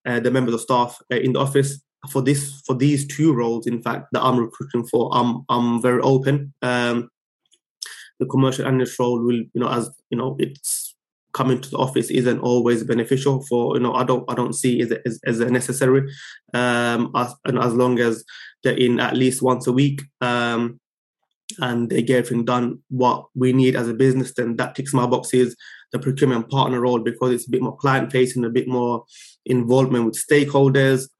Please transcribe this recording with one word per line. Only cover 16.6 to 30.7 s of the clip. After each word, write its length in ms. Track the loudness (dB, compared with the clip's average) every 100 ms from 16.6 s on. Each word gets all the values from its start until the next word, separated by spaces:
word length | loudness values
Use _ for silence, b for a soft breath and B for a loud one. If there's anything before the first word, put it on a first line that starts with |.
| 0 0 0 0 0
as, 200 | -2 -2 -4
and 140 | -4 -2
as 160 | 0
long 240 | 2 2 2
as 260 | 2 -2 -8 B B -4
they're 160 | -2 2
in 220 | 2 2
at 160 | 0 2
least 260 | 0 2
once 240 | 0 0 0
a 60 |
week, 300 | 2 2 0 -10 _
um, 580 | -2 0 0 -2 -4 -6 _ _ _ _ _ _ -18 -6
and 320 | -4 -2 0
they 100 | 0
get 180 | 2 2
everything 280 | 0 -2 0
done 320 | 0 -2 -6 _
what 380 | 0 0 0 -4
we 180 | 0 2
need 240 | 4 4 2
as 100 | -2
a 60 |
business, 400 | 2 2 2 -2
then 220 | -4 -4 -4
that 180 | -4
ticks 200 | -6 -2
my 100 | 0
boxes. 500 | 2 0 0 2 2 0 B B _
The 60 | -6
procurement 500 | -4 0 2 0 -2
partner 320 | -2 0 0
role, 200 | 0 0
because 320 | -2 -2 0
it's 140 | 0 -2
a 40 |
bit 100 | -2
more 160 | -2 -2
client 340 | 0 0 0
facing, 360 | 2 2 0 -2
a 20 |
bit 180 | -2 -2
more 380 | 0 0 -2 B B B B
involvement 600 | -2 0 4 4 4 2 0
with 80 |
stakeholders, 920 | -2 2 2 4 4 4